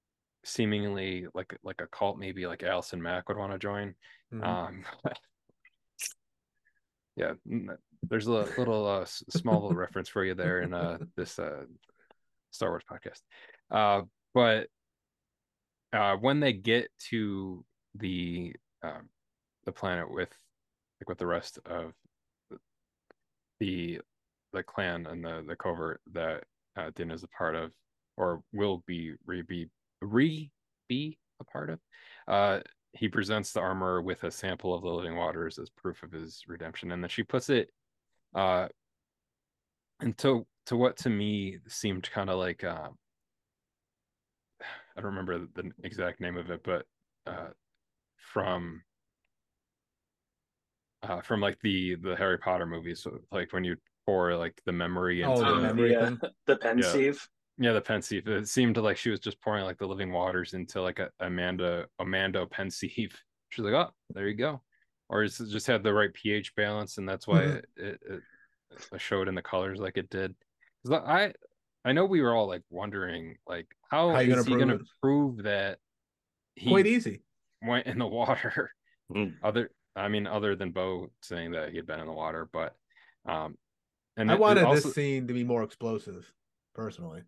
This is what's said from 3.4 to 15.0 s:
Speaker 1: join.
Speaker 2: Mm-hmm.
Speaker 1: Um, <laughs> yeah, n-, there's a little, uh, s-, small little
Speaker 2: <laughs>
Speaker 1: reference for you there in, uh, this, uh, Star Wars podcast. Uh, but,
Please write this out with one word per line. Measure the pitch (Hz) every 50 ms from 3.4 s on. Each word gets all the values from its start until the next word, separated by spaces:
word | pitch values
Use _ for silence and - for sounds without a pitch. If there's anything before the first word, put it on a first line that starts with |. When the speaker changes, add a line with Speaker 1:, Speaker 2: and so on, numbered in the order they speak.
| 98 98 98 92
Speaker 1:
join. | - 101 101 101 104 98 92 - - - - _ _ _ 117
Speaker 2:
Mm-hmm. | 110 - 90
Speaker 1:
Um, | 90 90 85 82 90 95 - - - - -
<laughs> | - - - - _ _ _ _ _ _ _ _ _ _ _ _ _ _ - - - - - _ _ _ _ _ _ _ _ _ _ _ _ _ _ _ _ _ _ _
yeah, | - 82 80 - - - -
n-, | 113 117 101 98 90 - _ _ _ _ -
there's | - 117 113 101
a | 117 117
little, | 107 104 101 - 127 123 120 110 107 104
uh, | 101 98 95 90
s-, | - - - - -
small | - 170 175 117 110 107 101
little | 98 87
Speaker 2:
<laughs> |
Speaker 1:
reference | 87 90 - - 95 87 -
for | - 104 95
you | 95 92
there | 90 87 90 90 90 90
in, | 87 87
uh, | 87 85 85 82 82 82 87 -
this, | - 87 - - -
uh, | 82 76 73 69 69 - - - _ _ _ _ _ _ _ _ _ _ _ _ _ _
Star | - - 101 90
Wars | 85 - - -
podcast. | 85 85 - - - - _ _ - - - - - _ _ -
Uh, | - 107 107 104 101 101 101 - _ _ _ _ -
but, | 127 120 113 110 110 - - _ _ _ _ _ _